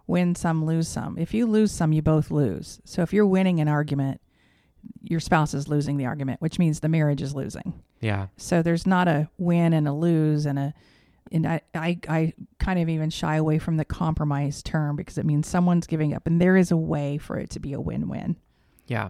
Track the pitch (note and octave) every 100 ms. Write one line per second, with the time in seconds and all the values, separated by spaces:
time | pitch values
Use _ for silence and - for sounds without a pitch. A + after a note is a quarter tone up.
0 | - F3 F3 F3 F3 D#3+ D#3 E3 E3 -
1 | D#3 - E3 A3 A#3 G#3+ G#3+ - D#3+ D#3
2 | D#3 D#3 D#3 D3+ B2+ E2 - - - -
3 | E3 G3+ G#3 F#3+ F#3 E3+ D3+ D3 D3 C#3
4 | C#3 - _ _ _ _ _ _ - -
5 | - E3 - D#3+ C#3+ C#3 D3 D3 C#3+ C#3+
6 | B2+ D3+ C3+ - D#3+ - E3+ D3+ D#3 D#3+
7 | D3+ C#3+ C#3 C#3+ - - F#3+ - - -
8 | A2 G2 F#2+ - - F3 E3 E3+ F#3 F#3
9 | F3+ D3 D#3 - F3 E3+ E3 D#3+ D3 C#3+
10 | E3+ D#3+ D3+ D3+ D3 C#3 C#3 - _ _
11 | _ _ - D#3+ D#3 E3 _ E3 E3 F3
12 | - D#3+ D#3+ - - - - F3+ E3 D#3+
13 | D#3 - D#3+ D#3 D#3 D#3 - D#3+ D#3 -
14 | D#3+ D#3 D3+ C#3+ C#3+ - - D#3+ D3 D3
15 | - - D#3 D3 D3+ F3+ F3 F3 - D#3+
16 | D3+ C#3 - E3+ F3 F#3+ F3+ E3 D#3+ D3+
17 | C#3+ C#3+ - - - - D3 C#3+ - B2
18 | - - - E3 _ _ _ _ - A2+
19 | G#2